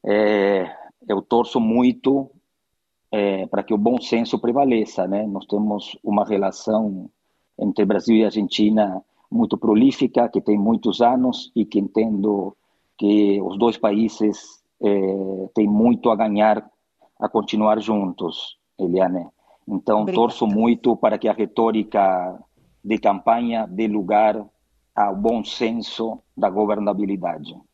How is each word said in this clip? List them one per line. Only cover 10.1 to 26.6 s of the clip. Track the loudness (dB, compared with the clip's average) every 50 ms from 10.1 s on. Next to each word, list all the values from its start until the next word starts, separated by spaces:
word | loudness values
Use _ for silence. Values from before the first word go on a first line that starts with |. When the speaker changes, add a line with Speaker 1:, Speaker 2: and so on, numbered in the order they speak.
| 2 2 0 2
Speaker 1:
que | 0 -2
tem | 0 2 0 2
muitos | 2 2 0 0 0 -4 0 2
anos | 4 4 4 4 0 0 -2 -4 -10 -6 _
e | -2 -2
que | 0 0 -2
entendo | -2 0 _ -2 0 0 0 0 0 0 0 0 -2 -6 -10 _ _ _ _ _ _ _ _ _
que | 2 2 4 4 4 4 2 0
os | -2 -4 -2 0
dois | 0 0 0
países, | 2 0 0 2 2 0 -2 -2 0 -2 -2 -2 -2 -10 -20 -20 _ _ _ _ _
é, | 0 0 2 2 0 -2 -2 -4 -4 -6 -6 -8 -8 -4 _
têm | 2 2 2
muito | 4 4 4 4 2 2 2 0
a | 2
ganhar | 2 0 -2 0 2 2 2 2 0 -2 -12 _ _ _ _ _ _ _ _ _ _
a | -6 -2
continuar | -2 -2 -2 -2 -2 0 2 2 2 0
juntos, | 0 -2 -2 0 0 -4 -4 -6 -8 -8 -8 -8 -16 -16 -18 _ _ _ _ _
Eliane. | -4 -2 2 2 2 0 0 -4 -8 -10 _ _ _ _ _ _ _ -8
Então, | -8 -6 -2 0 0 0 0
Speaker 2:
Obrigada. | 0 0 0
Speaker 1:
torço | 0 0 0 -2 -2 0
muito | 0 2 2 2 0 2 2 0 0
para | 2 2 0 0 0
que | -2 -2
a | 0
retórica | 0 -4 -4 0 0 0 2 2 0 -4 -2 0 2 2 2 2 0 -4 -6 -10 -12 -18 _ _ _ _ _ _ _ _
de | -4 -4 0
campanha | 0 0 0 0 0 0 0 0 0 -4 -4 -4 -6
dê | -6 -4 -4 -2 -2
lugar | -2 -2 -2 0 2 2 4 2 2 -2 -6 -12 _ _ _ _ _ _ _ _ _
ao | -2 -2 -2 -2
bom | -2 0 0 0 0
senso | -4 -8 -6 -4 -4 -2 -2 -4 -8 -10 -8 -8 -8 -8 -8 -12 _ _ _
da | -2 -2 -2
governabilidade. | 0 0